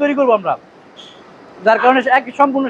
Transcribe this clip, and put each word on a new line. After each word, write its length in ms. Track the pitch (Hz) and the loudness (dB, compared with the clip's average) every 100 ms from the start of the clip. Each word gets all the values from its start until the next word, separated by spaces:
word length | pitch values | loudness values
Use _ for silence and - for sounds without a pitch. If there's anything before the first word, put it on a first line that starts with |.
তৈরি 120 | 285 277 | -2 0
করবো 140 | 262 220 | 0 0
আমরা, 160 | 175 135 - - - - - - - - - - | -2 -8 -10 -20 -20 -20 -20 -20 -20 -20 -20 -6
যার 140 | 185 220 | 0 2
কারণে 180 | 240 262 254 262 | 2 2 2 -2
এক 60 | 247 247 | -2 -2
সম্পূর্ণ 260 | 277 269 269 | 0 0 -2